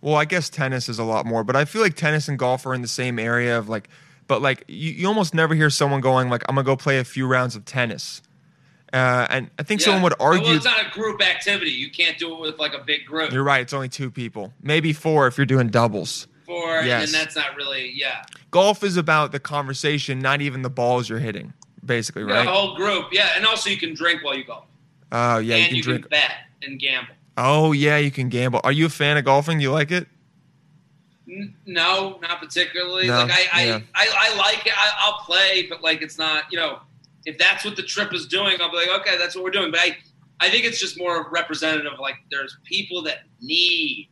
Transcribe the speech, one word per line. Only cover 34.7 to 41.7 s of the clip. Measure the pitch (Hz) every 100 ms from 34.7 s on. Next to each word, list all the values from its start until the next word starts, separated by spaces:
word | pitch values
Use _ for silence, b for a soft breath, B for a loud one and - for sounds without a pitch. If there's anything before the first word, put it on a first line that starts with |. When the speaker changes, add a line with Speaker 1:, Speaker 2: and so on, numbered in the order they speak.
| 202
Speaker 2:
I, | 208 202
I'll | 202 -
play, | - 175 190 190 175
but, | 165
like, | 165 160
it's | 156 -
not, | 160 156 151
you | 170
know, | 160 131 - _ _ _
if | - 151
that's | 175 196
what | 208 202
the |
trip | - - 202
is | 180 156
doing, | 185 202 185
I'll | 170
be | 170
like, | 175 190
"Okay, | 196 180
that's | 175 185
what |
we're | 185
doing." | 190 175
But | 165
I, | 180 160 - _ _ _
I | 175
think | 226
it's | 226 233
just | 185 -
more | 180 170 151
representative. | 170 156 156 156